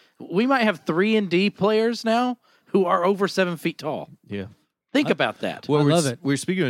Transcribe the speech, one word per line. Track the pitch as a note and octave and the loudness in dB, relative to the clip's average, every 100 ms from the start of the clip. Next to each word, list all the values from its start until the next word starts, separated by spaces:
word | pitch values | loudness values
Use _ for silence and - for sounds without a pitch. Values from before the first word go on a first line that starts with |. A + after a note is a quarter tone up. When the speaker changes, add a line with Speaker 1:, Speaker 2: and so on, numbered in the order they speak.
| _ - | _ -20
Speaker 1:
We | - F3 B3+ | -4 0 2
might | C4+ | 2
have | G#3+ E3 - | 2 0 -2
three | D#3+ G#3+ A3 | 0 2 0
and | F#3+ | 2
D | E3+ G3+ | 0 0
players | - G3+ A3 A3+ A3+ A3+ | 0 0 2 0 -2 -2
now | A3+ B3 B3 _ _ _ | 0 -2 -6 _ _ _
who | G3 F3 | 0 2
are | F#3 | 2
over | F3+ G3 F#3+ | 0 0 0
seven | F#3+ F3+ D#3+ | 0 -2 -2
feet | - - | -6 -6
tall. | D3+ A#2 - - - | -8 -8 -10 -18 -12
Speaker 2:
Yeah. | G2+ F#2 - _ _ _ | -10 -10 -16 _ _ _
Speaker 1:
Think | C#4 C#4+ | 0 0
Speaker 3:
I, | |
Speaker 1:
about | E3 A#2+ - | 0 -2 -2
that. | F#2+ D#2+ - | -6 -4 0
Speaker 2:
Well, | D3 | 2
Speaker 3:
I | |
Speaker 2:
we're | D3 | 4
Speaker 3:
love | E3+ C#3 | 4 2
Speaker 2:
s-, | |
Speaker 3:
it. | A#2+ | -2
Speaker 2:
we're | C3+ C3+ | -2 -2
speaking | - F#3 | -2 -2